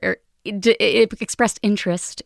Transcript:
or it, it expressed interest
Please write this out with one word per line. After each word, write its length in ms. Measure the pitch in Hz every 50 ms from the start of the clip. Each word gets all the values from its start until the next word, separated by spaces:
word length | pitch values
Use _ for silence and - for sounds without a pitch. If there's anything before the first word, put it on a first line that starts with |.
| -
or 140 | 190 185 - _ _ _ _ _
it, 240 | - 208 202 185 233 226 -
it 320 | 202 - - 220 226 220 - -
expressed 400 | 220 - - - 247 214 - - -
interest 580 | 208 208 202 - 190 175 180 - - - - -